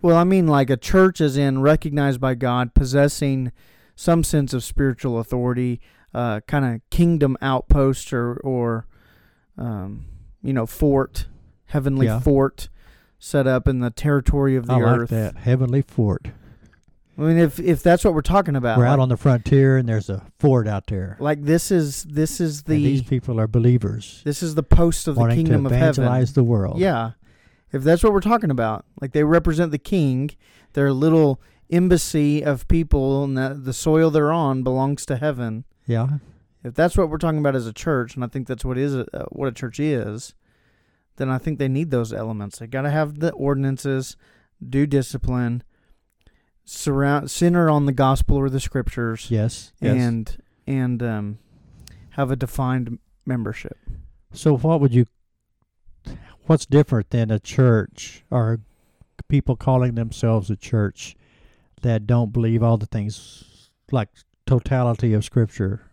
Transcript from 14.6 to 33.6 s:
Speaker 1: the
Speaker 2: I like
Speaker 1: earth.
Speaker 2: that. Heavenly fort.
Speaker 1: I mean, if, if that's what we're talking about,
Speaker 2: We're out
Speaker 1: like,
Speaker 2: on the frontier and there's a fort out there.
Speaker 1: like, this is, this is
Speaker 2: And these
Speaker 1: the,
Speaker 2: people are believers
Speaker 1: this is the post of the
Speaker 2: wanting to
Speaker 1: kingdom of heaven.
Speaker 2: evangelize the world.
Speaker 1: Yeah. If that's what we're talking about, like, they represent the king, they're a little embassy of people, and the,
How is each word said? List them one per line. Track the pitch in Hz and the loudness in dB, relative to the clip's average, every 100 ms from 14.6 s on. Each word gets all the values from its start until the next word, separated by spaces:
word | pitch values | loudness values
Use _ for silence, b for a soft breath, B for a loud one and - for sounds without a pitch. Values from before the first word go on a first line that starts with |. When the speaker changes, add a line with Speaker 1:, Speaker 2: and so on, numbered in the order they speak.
| 120 | 0
Speaker 1:
the | |
Speaker 2:
I | 127 | 2
like | 117 120 | 4 2
Speaker 1:
earth. | 120 | 0
Speaker 2:
that. | 113 107 - | -2 -4 -4
Heavenly | 120 127 131 131 | 0 0 2 0
fort. | 135 - 107 95 - - b b b b _ _ _ - | -2 0 0 0 -6 -18 b b b b _ _ _ -4
Speaker 1:
I | |
mean, | 156 165 | 2 4
if, | 165 - | 4 2
if | - 156 | 0 2
that's | 175 175 | 4 4
what | 214 | 4
we're | 160 | 0
talking | 139 185 185 139 | 2 2 2 0
about, | 120 113 | 0 2
Speaker 2:
We're | 123 | 4
out | 139 | 4
Speaker 1:
like, | |
Speaker 2:
on | 131 | 2
the | 120 | 2
frontier | 143 123 - 139 135 131 | 2 2 4 4 6 4
and | 120 | 2
there's | 110 95 | -2 -4
a | 95 - _ | -10 -10 _
fort | - 127 107 | 2 2 2
out | 101 - | -4 -4
there. | 101 92 - | -6 -6 -6
Speaker 1:
like, | 147 151 | -4 -2
this | 143 165 - | 0 0 2
is, | 185 151 135 | 0 0 -6
this | 156 147 156 - | -8 -2 -2 -2
is | 170 147 - | -4 -6 -2
Speaker 2:
And | 151 | 0
these | 143 139 | 2 0
Speaker 1:
the, | 123 | -2
Speaker 2:
people | 131 - 113 | -4 -2 -2
are | 110 | 0
believers | 120 117 123 104 113 - - | 2 4 2 0 -6 -12 -12
Speaker 1:
this | - 143 | -8 -6
is | 170 | -4
the | 156 | -4
post | 151 - 170 165 - | 4 4 4 0 -2
of | 135 | 0
the | |
Speaker 2:
wanting | 117 120 | 2 2
to | |
Speaker 1:
kingdom | 160 151 139 | 2 2 2
of | |
heaven. | 123 131 135 | 2 2 2
Speaker 2:
evangelize | 127 127 127 | 0 2 0
the | 139 | 2
world. | 117 117 95 - | 2 2 0 0
Speaker 1:
Yeah. | 190 135 113 - b b b b b | 0 0 -4 -8 b b b b b
If | 147 | -2
that's | 135 170 | 2 4
what | 220 | 4
we're | 196 | 2
talking | 202 233 208 | 2 0 0
about, | 131 113 107 - - | 0 -2 -4 -10 -12
like, | 139 | -6
they | 151 | 0
represent | 151 180 170 156 170 | 4 4 2 0 -2
the | 147 | -2
king, | - 196 143 127 147 - b b b | -2 0 0 0 -4 -8 b b b
they're | - 139 | -2 0
a | |
little | 131 156 160 151 131 b b b | 2 4 4 4 0 b b b
embassy | 170 180 170 - 156 147 147 | 0 4 2 0 -2 0 0
of | 147 135 - | -2 -4 0
people, | 170 156 147 135 139 | 0 2 0 2 0
and | 139 131 | -2 -2
the, | 131 143 | -4 -6